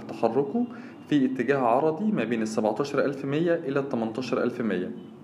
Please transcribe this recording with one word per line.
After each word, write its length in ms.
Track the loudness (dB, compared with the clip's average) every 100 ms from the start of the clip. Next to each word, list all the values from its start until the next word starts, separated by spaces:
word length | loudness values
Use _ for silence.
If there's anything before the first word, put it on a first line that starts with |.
تحركه 640 | -10 -2 2 2 0 0 -2 -4 -14 -16 0
في 160 | 2 2
اتجاه 320 | 2 0 2
عرضي 540 | 4 4 4 2 0
ما 120 | 0
بين 180 | 0 0
السبعتاشر 640 | 0 2 2 2 0 0 0
ألف 200 | 0 -2
مية 300 | 0 2 2
إلى 240 | 0 -2
التمنتاشر 640 | -2 -2 -2 -4 -2 0
ألف 180 | 0 0
مية. 300 | -2 -2 -4 -8 -14 -18